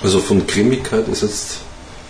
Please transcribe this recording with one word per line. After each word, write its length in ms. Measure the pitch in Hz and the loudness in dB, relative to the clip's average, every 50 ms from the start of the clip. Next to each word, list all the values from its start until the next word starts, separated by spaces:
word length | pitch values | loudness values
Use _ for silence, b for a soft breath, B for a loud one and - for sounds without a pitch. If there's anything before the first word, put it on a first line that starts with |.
| - | 0
Also 160 | 98 95 92 | 2 2 2
von 260 | - - 104 95 82 | 4 4 4 2 4
Cremigkeit 600 | - - 101 107 123 131 120 - - 110 110 110 | 2 0 2 4 4 2 2 0 0 0 0 0
ist 160 | - - - 107 | 0 0 0 -2
jetzt, 340 | 101 - - - - - - - - - - - - B B B | -2 -2 -4 -6 -8 -10 -12 -12 -14 -16 -16 -18 -18 B B B